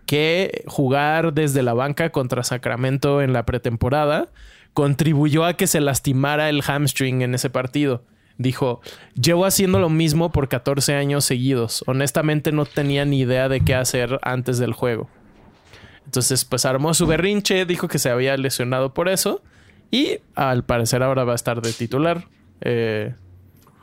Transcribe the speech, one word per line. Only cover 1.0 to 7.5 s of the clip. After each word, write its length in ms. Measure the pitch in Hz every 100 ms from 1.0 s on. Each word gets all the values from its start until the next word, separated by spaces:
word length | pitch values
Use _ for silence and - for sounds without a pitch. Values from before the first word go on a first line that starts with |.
| 147 160 165
desde 280 | 151 151 139
la 80 | 123
banca 360 | 117 139 143 165
contra 320 | 151 123 123
Sacramento 760 | 120 123 123 117 131 135 147 143
en 120 | 135
la 120 | 123 110
pretemporada 840 | 123 127 117 127 147 147 156 349 - - - -
contribuyó 680 | - 143 135 160 143 151 156
a 100 | 170
que 120 | 170 185
se 140 | 165
lastimara 680 | 143 131 - 131 139 147 151
el 120 | 147
hamstring 580 | 135 143 143 - 135 127
en 120 | 127
ese 160 | 123 139